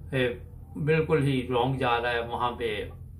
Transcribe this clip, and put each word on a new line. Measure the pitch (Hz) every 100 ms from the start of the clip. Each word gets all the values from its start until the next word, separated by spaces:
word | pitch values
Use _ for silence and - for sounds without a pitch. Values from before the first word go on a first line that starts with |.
| -
ए, | 135 127 - - - - -
बिल्कुल | 151 160 156 156
ही | 139 131 123
रॉन्ग | 123 123 131
जा | 127 120
रहा | 120
है। | 120
वहाँ | 117 117 120
पे | 117 117 104 95 - - -